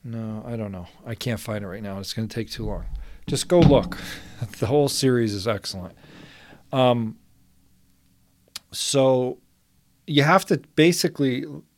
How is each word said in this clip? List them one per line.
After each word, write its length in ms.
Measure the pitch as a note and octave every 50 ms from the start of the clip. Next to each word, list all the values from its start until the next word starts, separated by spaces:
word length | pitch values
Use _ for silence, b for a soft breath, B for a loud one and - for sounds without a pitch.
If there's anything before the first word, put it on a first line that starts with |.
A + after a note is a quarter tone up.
| _
No, 400 | A#2+ A2+ A2+ A2+ A2 G#2+ G#2+ -
I 100 | - A#2+
don't 160 | A2+ A2 G#2 G2
know. 140 | F#2 F2 F2 - - -
I 100 | A#2+ A2+
can't 240 | - - C3 A#2 G#2
find 240 | - - A2 G#2 G2+
it 60 | F#2+
right 140 | F2 G#2 G#2+
now. 160 | G2+ F#2+ G2
It's 160 | G2 - -
gonna 140 | - A2+ G#2+
take 220 | - A#2+ A2+ G#2+
too 140 | - - A2+
long. 220 | G#2+ G#2 - - - - b b b b b b
Just 200 | - C#3+ C3+ - -
go 120 | F3+ F3
look. 380 | E3 D3+ D3 B2 F#2+ - - B B
<laughs> 60 | B B B B B B B B A2 - -
The 80 | -
whole 220 | G#2 C3 D3 C#3+ C#3
series 460 | - - - C3 B2+ B2 A#2 A2 G#2
is 120 | G2+ F#2
excellent. 520 | A#2 A2 G2 - - - F#2+ F2+ F#2 - B B B B B B B B B B B B B B _ -
Um, 460 | C3+ B2+ B2+ A#2+ A#2+ A2+ A2 A2 _ _ _ _ _ _ _ _ _ _ _ _ _ _ _ _ _ _ _ _ _ _ _ _ _ _ _ _ - _ _ -
so 640 | - - - - C#3 C3+ C3 C3 B2+ B2+ B2+ - - _ _ _ _ _ _ _ _ _ _ _ _ _
you 160 | - D#3 C#3+ C#3
have 240 | D#3 F3 F#3+ F#3
to 100 | - - C#3 - _ _
basically 680 | - D3+ E3+ F3 E3+ - E3+ - - C#3+ C3+ B2 C3 C#3 D3+ C#3+ D3+ - _ _